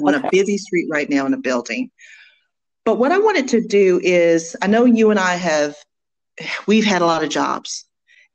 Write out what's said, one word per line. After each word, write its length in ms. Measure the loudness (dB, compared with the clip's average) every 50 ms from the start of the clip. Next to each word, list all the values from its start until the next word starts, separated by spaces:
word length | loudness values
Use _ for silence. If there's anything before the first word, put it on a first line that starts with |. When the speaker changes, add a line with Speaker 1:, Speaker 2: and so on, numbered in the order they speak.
| -2
Speaker 1:
on 80 | 0 0
a 40 | 0
Speaker 2:
Okay. 100 | -2 0
Speaker 1:
busy 260 | 0 0 0 0 -2
street 300 | -4 -6 -4 -4 -4 -4 -2
right 220 | -4 -4 -4 -2
now 160 | -2 -2 0
in 80 | -2 -4
a 40 | -4
building. 520 | -2 -4 -4 -4 -4 -6 -8 -8 -8 -10 _ _ -20 -20 -20 -20 -20 _ _ _ _ _ _ _ _ _ _ _ _
But 140 | -2 0 0
what 120 | 0 2
I 80 | 2 2
wanted 300 | 2 2 2 0 -2 0
to 120 | 0 -2
do 400 | 0 2 2 4 4 4 2 2 2
is, 500 | 2 2 4 4 4 2 2 0 -4 -8 -6 -2
I 60 | 0
know 160 | 2 4 4
you 260 | 4 4 4 4 2
and 80 | 2 2
I 160 | 0 0 -2
have, 400 | -2 -2 -2 0 0 -2 -2 -4 -10 -20 _ _ _ _ _ _ _ _ _ _ -16 -12 -12 -12 -10 -2 2
we've 160 | 2 2 2
had 180 | 2 0 2 2
a 40 |
lot 180 | 0 0 0 -2
of 60 | -4
jobs, 540 | -2 -4 -2 -2 -4 -6 -8 -12 -16 -16 -16 _ _ _ _ _ _ _ _ _ _